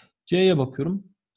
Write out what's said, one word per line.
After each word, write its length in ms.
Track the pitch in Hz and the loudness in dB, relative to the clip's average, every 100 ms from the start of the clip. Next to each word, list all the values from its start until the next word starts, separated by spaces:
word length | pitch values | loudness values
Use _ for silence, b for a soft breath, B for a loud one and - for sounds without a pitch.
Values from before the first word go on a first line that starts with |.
| b _ - | b _ -4
C'ye 320 | 175 190 160 | 2 4 2
bakıyorum. 460 | 127 - 160 196 - _ _ | 0 -4 -6 -6 -10 _ _